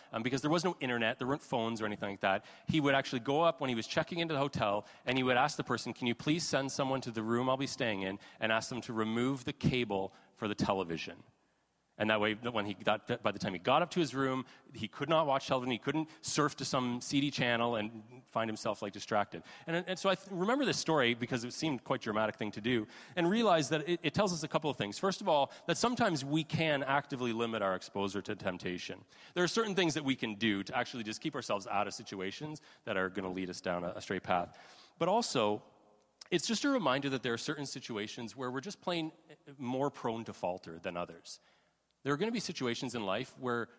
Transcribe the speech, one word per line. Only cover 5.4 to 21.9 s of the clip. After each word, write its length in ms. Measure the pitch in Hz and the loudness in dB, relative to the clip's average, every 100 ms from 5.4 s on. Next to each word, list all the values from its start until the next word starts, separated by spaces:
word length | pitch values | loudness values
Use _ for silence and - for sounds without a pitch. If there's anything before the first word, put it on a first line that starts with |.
| 143 - | 4 2
the 80 | |
person, 300 | 139 117 - | -2 -2 -2
"Can 120 | 110 123 | -2 -2
you 100 | 117 | 0
please 300 | - 165 - | 0 0 2
send 240 | 143 135 | 0 0
someone 300 | - 139 131 | 0 0 0
to 120 | 127 | -2
the 120 | 113 | -4
room 260 | 110 120 127 | 0 2 2
I'll 60 | 131 | 2
be 100 | 135 | 0
staying 360 | - 120 98 | -2 -2 0
in 180 | 95 98 - - | -2 -4 -10 -6
and 100 | 110 | 0
ask 160 | 113 113 | 0 0
them 140 | 123 | -6
to 100 | 110 | -4
remove 540 | 113 110 113 123 135 139 | -2 0 2 0 0 -4
the 80 | |
cable 600 | 131 - 131 113 98 95 - - - | 0 2 2 2 0 -2 -8 -20 -6
for 140 | 107 | -4
the 60 | 104 | 0
television?" 680 | - 98 85 82 - 87 - _ _ _ _ _ _ - | 2 2 0 -4 -6 -12 -18 _ _ _ _ _ _ -2
And 100 | 107 | 2
that 100 | 110 | 4
way, 140 | 104 | 2
that 180 | 107 120 | 0 -2
when 140 | 117 101 | -2 -2
he 80 | |
got, 480 | 98 - 107 - - | -2 0 0 0 -2
by 100 | 107 | -2
the 60 | 101 | -2
time 160 | - | -2
he 60 | 92 | -2
got 240 | 87 143 | 2 2
up 80 | 170 | 2
to 80 | 180 | 0
his 160 | 151 131 | 0 0
room, 300 | 135 131 123 - - | -2 -2 -6 -14 -18
he 140 | 117 107 | -10 -8
could 220 | - 143 | -4 2
not 180 | 160 156 | 4 4
watch 180 | 135 - | 2 2
television, 260 | 131 123 | 0 0
he 60 | 113 | -2
couldn't 320 | - 147 156 - | 0 -2 -2 -6
surf 340 | - - 147 - | -4 2 0 0
to 100 | 139 | -2
some 340 | 139 123 120 | 0 0 -2
seedy 280 | - 143 143 | -2 0 0
channel 460 | - 123 117 120 117 | 0 2 2 2 2
and 260 | 107 113 110 123 - | -2 -6 -16 -20 -6
find 180 | 117 113 | -2 0
himself, 320 | 107 117 101 | -2 -2 -2
like, 120 | 104 | -4
distracted. 500 | 98 - 107 101 82 - - - | -8 -2 0 0 -4 -14 -14 -4
And, 180 | 170 180 | -4 -2
and 120 | 185 | -2
so 100 | 196 | 2
I 60 | 185 | 0
th-, 120 | - | -2
remember 340 | 190 190 269 247 | -2 2 2 2
this 140 | - | 0
story 340 | - 156 120 | 2 4 4
because 300 | 120 120 127 | 2 0 -2
it 100 | 120 | -4
seemed 300 | - 160 127 | -4 -2 -2
quite 180 | - | -2